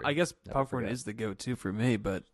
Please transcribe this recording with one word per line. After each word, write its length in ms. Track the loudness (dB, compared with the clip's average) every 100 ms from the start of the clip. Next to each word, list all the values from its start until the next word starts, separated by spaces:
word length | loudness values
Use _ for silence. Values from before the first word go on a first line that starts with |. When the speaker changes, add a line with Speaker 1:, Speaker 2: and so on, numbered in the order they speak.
| 0
Speaker 1:
I 80 |
guess 200 | 2 2 0 -4
Speaker 2:
Never 80 | 0
Speaker 1:
popcorn 240 | 0 0
Speaker 2:
forget. 100 | -2
Speaker 1:
is 100 | -4
the 80 | -6
go-to 460 | -4 -4 -4 -4 -2
for 160 | -2
me, 240 | 2 4 4
but 260 | 2 -4 -6